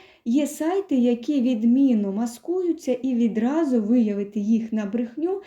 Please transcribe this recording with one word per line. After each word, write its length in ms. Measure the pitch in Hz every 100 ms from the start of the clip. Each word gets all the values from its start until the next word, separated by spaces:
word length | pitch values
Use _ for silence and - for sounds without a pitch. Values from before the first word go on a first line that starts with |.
| - _ 233
є 220 | 277 285
сайти, 480 | - 311 392 392 262
які 460 | 240 240 269 285
відмінно 720 | 240 226 233 262 269 214 196
маскуються, 840 | 196 233 - - 370 349 320 269
і 220 | 247 262 233
відразу 680 | 233 214 240 311 294 247
виявити 560 | 202 247 214 202 202 214
їх 340 | 208 226 226
на 120 | 220 196
брехню 560 | 226 233 302 339 392